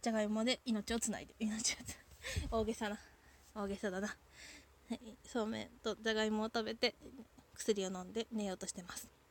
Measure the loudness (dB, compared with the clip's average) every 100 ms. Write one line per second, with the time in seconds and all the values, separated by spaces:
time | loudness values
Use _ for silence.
0 | 2 4 4 4 4 2 2 0 2 0
1 | 2 -2 -6 -2 0 2 0 -2 -6 -12
2 | -16 -12 -4 -2 2 2 2 0 -2 -2
3 | -8 -20 -20 -20 -12 -4 -2 0 -2 0
4 | -2 -6 -14 -18 -16 -18 -20 -16 -8 -6
5 | -8 -16 -4 0 0 0 -6 -4 -4 0
6 | 2 4 4 4 2 0 0 2 0 0
7 | -12 -16 -18 -20 -16 0 2 4 2 -2
8 | -4 -4 -2 -2 -2 -2 -6 -8 -10 -10
9 | -12 -16 -20